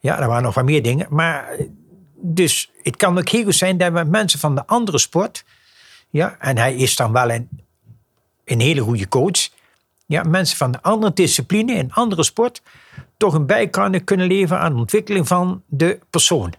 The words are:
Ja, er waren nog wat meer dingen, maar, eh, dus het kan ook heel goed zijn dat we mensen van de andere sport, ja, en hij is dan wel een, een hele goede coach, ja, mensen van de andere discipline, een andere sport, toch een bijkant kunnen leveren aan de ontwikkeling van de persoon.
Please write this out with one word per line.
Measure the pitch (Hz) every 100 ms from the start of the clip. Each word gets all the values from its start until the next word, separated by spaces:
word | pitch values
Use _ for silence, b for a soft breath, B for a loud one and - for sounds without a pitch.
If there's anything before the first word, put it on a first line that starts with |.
Ja, | 135 -
er | 123
waren | 117
nog | 123
wat | 101
meer | 131 151
dingen, | 117 131 -
maar, | 147 165 147 131
eh, | - - - - - - _
dus | 180 165 175 - - _
het | - 123
kan | 196 180
ook | -
heel | 226
goed | 208
zijn | 175 185 185
dat | 180
we | 170
mensen | 160 180 208 -
van | 151
de | 135 -
andere | 233 226 147
sport, | - 165 214 - _ b b b b b b
ja, | 147 170 -
en | 139 123
hij | 120
is | 127 127 -
dan | 117
wel | 120 120
een, | 117 123 - - _ _ - _ _ _ _
een | - 117
hele | 123 151
goede | 113 117 95
coach, | 131 165 175 - b b b _ _ _
ja, | 151
mensen | 170 180 165 -
van | 131
de | 120
andere | 175 220 214
discipline, | 165 175 - 120 208 233 226
een | 131
andere | - 240 180
sport, | 156 - 240 - B B B B B _
toch | 208
een | 156 139
bijkant | 214 214 - 196 185
kunnen | 185 202 180
leveren | 190 185 180
aan | 170
de | 127
ontwikkeling | 113 214 214 202 143
van | 180 180 185 _
de | 139 170 - _
persoon. | - - 165 87